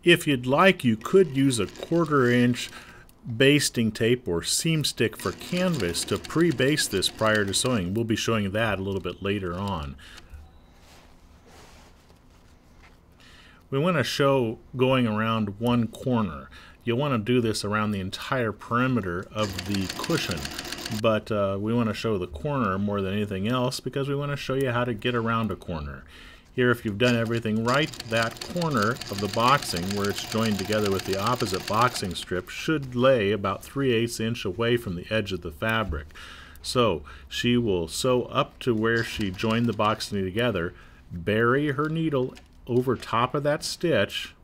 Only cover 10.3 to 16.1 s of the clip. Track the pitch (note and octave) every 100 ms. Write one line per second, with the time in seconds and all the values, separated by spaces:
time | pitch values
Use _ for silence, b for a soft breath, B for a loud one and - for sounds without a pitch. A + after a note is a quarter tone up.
10.3 | B - - - - - - - - -
11.3 | - - - - - - - - - -
12.3 | - - - - - - - - - B
13.3 | B B B - C3+ E3 E3 A#2 - C#3
14.3 | C3+ A#2 A#2 - B2 B2+ C3 A#2+ G#2+ A2
15.3 | A2+ G#2 G2+ A#2 A#2+ A2 - C3+